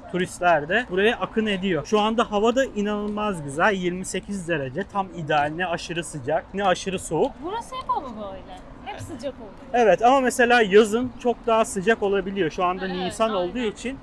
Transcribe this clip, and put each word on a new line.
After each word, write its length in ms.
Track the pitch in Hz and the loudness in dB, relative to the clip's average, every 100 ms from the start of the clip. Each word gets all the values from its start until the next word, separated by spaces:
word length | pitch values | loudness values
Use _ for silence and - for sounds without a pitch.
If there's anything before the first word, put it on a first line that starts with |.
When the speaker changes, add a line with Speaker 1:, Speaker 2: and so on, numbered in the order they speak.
| - | -8
Speaker 1:
turistler 580 | 175 175 - 180 156 147 | -4 -4 0 4 4 4
de 160 | 214 247 | -2 0
buraya 280 | 185 214 240 | 2 2 2
akın 260 | 185 226 214 | -2 -2 0
ediyor. 400 | 190 190 156 - | 0 0 -2 0
Şu 140 | 214 | 2
anda 320 | 214 226 220 | 2 2 0
hava 240 | 208 226 240 | 2 2 2
da 100 | 262 | 0
inanılmaz 760 | 208 202 208 208 208 214 175 | 0 -2 -2 -4 -4 -4 -4
güzel. 300 | 143 143 202 | -4 0 2
Yirmi 320 | 196 180 180 185 | 2 -2 -4 -6
sekiz 420 | 190 196 202 170 | -8 -6 -6 -2
derece. 360 | 160 135 143 | -2 -2 -6
Tam 240 | 202 202 190 170 | -4 -4 -4 -4
ideal. 340 | 151 151 147 160 | 0 2 2 -2
Ne 100 | 180 | -4
aşırı 380 | 170 - 170 | -4 -6 -6
sıcak, 500 | 156 151 123 156 - | -6 -6 -2 -2 -2
ne 120 | 190 196 | -2 0
aşırı 340 | 180 196 165 | 0 -2 -8
soğuk. 320 | - 160 254 - | -4 0 0 -2
Speaker 2:
Burası 320 | 320 453 - 523 | -8 -8 -8 -8
hep 140 | - 427 | -4 -4
ama 100 | 269 220 | -6 -10
böyle. 420 | 202 190 185 180 - - 359 | -12 -12 -16 -18 -18 -18 -14
Hep 160 | 415 | -12
sıcak 320 | - 262 269 | -12 -10 -10
oluyor. 200 | 247 214 - - | -10 -14 -18 -2
Speaker 1:
Evet 280 | 233 220 175 | 4 6 6
ama 180 | 233 277 | 6 6
mesela 420 | 254 240 240 240 | 4 2 4 6
yazın 500 | 202 202 220 226 254 - | 8 8 6 4 -2 -4
çok 180 | 240 226 233 | -2 -2 2
daha 180 | 220 226 | 2 2
sıcak 380 | 196 180 226 | 0 0 2
olabiliyor. 460 | 202 196 190 196 160 | 2 0 0 -2 -2
Şu 120 | 190 180 | 0 -2
anda 200 | 185 190 | 0 -4
Speaker 2:
Evet, 80 | 185 | -4
Speaker 1:
Nisan 340 | 180 - 226 | -4 0 0
Speaker 2:
aynen. 60 | 196 | 0
Speaker 1:
olduğu 220 | 175 233 | -2 -2
için 380 | 220 - 233 269 | -4 -4 -8 -8